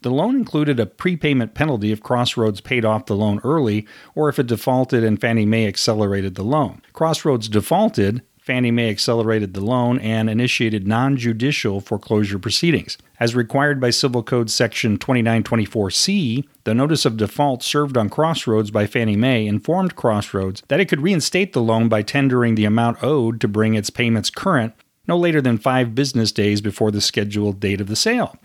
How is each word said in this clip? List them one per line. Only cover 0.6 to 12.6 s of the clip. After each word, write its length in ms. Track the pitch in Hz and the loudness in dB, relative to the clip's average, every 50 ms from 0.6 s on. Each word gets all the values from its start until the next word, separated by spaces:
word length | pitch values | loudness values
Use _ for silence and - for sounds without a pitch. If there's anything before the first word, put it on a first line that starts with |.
| 151 147 139 117 | 0 0 0 0
a 60 | 107 | -2
prepayment 680 | 98 _ - - 185 180 160 - 151 143 127 113 107 - | -4 _ -6 -4 -4 -2 0 0 0 0 0 0 -2 -2
penalty 380 | - 147 156 135 107 104 107 107 | -4 -2 -2 0 0 0 -2 -2
if 100 | 104 - | -2 -2
Crossroads 580 | - 127 120 123 - - 123 113 110 104 - | -2 0 0 0 0 0 0 0 0 0 -4
paid 240 | - - 131 123 110 | -4 -4 -2 0 2
off 220 | 110 110 107 - | 2 0 0 -2
the 100 | - 104 | -2 -2
loan 240 | 98 107 107 101 104 - | 0 2 0 0 0 0
early 440 | 123 156 165 135 110 104 107 107 - - - - - - | 0 0 0 0 0 -2 -2 -4 -6 -16 -20 -20 -12 -6
or 140 | 156 151 147 | -2 -2 -2
if 100 | - - | 0 -2
it 100 | 135 120 | -2 -2
defaulted 540 | 117 107 - 135 127 127 131 - 135 120 113 | -2 -2 0 0 2 2 0 2 2 2 2
and 160 | 110 107 101 | 2 2 0
Fannie 280 | - 117 117 113 107 | 0 0 2 2 2
Mae 200 | 104 113 113 113 | 2 2 2 2
accelerated 680 | 101 95 - - - 110 107 107 98 98 98 95 95 90 | 0 -2 -2 0 0 0 2 0 0 0 -2 -2 -4 -6
the 100 | 95 95 | -6 -4
loan. 380 | 113 143 156 139 101 - - _ _ - | -2 0 0 0 -2 -4 -10 _ _ -4
Crossroads 560 | - 160 160 156 - - 160 131 117 107 110 | -2 0 0 0 0 0 0 0 0 0 0
defaulted, 720 | 107 107 101 - 160 190 220 220 - - 101 98 113 120 - _ _ _ | 0 0 2 2 2 2 2 2 2 2 0 0 0 -4 -8 _ _ _
Fannie 320 | - - 127 127 123 120 | -6 -4 -2 0 2 2
Mae 200 | 117 120 117 110 | 2 2 0 0
accelerated 640 | 101 - - - 117 117 110 110 110 110 104 92 92 | 0 -2 -2 0 0 0 2 2 0 0 0 -2 -4
the 60 | 98 | -4
loan 380 | 98 110 127 127 120 120 123 131 | -2 0 0 0 2 2 0 0
and 280 | 104 110 113 110 110 110 | 0 -2 0 0 0 0
initiated 600 | 107 113 123 127 - - 123 110 110 107 95 101 | 0 0 0 0 0 0 0 0 0 -2 -2 0
non-judicial 920 | 113 117 127 139 139 131 120 117 113 107 123 143 147 - - 110 98 98 | 0 0 2 0 0 0 0 -2 -2 0 -2 -2 -2 -2 -2 -2 -4 -4
foreclosure 580 | 95 - 113 101 - - 113 107 107 95 101 95 | -4 -4 -6 -6 -2 0 0 0 2 0 -2 -4
proceedings. 600 | 92 110 - - | -4 -2 -2 0